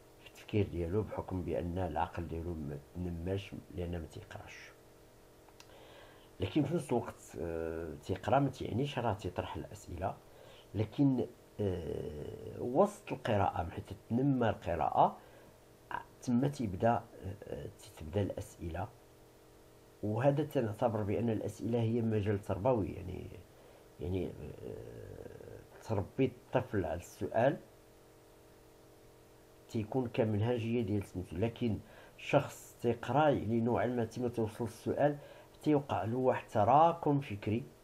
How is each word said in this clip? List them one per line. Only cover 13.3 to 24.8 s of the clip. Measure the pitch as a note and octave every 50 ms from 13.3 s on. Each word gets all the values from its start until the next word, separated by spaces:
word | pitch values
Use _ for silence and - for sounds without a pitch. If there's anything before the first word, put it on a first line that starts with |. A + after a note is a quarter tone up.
| A2+ G2+ F#2+ - - F#2 F2 E2+
حيت | - - - - G2+ - - -
تنمى | A2 B2 C3 C#3+ C3+ B2+ A#2+ A2
القراءة، | G2 - - F2 E2+ E2 C2+ - - - D3+ G3 G3+ - - - - - - - - - - - - - - - - - - - - -
تما | - - A#2+ A#2+ C3+
تيبدا، | C#3+ C#3+ - B2 G#2 F#2 F#2 A2 A2+ A#2 - - - - - - F#2+ G2 - -
آه، | - - - - - - -
تتبدا | - - - - D#2+ D#2 D2+ G2+
الأسئلة. | G2+ - - - F#2+ - - - F2 E2+ E2 E2+ F#2 - - - - - - - - - - - - - - - - - - - - - - - -
وهذا | G#2 G#2+ A2+ B2 C#3+ C#3 D3 D#3
تنعتبر | D3 - C#3+ A#2 G#2+ G#2 - B2+ A#2+ G#2 A2 G#2+
بأن | F#2+ G#2 E2 A#2 A#2
الأسئلة | A2 G2+ - G#2 - - - A2+ A#2 A#2+
هي | A2+ A2 A#2 A#2+
مجال | A2+ A2+ A2 G#2+ F#2+ G#2 G#2 G2
تربوي، | - - G2 E2+ G2 B2+ C3 A2+ F2+
يعني، | - - - F2 F2+ F2+ F2 - - - - - - - - - - - - - - - -
يعني، | - F2 F#2 F#2 F2
آه، | - - - - - - - - B1 G1+ -